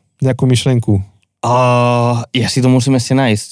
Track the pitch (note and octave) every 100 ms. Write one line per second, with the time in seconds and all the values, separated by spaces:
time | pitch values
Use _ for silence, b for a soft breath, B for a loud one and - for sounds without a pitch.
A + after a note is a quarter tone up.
0 | _ - C3 B2 C3 A#2+ C#3 B2 A2 G2
1 | F#2+ _ _ - A#2 B2 B2 B2 A#2+ A#2+
2 | A#2+ A#2+ A#2 B2+ G#2+ C3+ B2+ B2+ B2+ C3
3 | - C3 C3 G#2+ -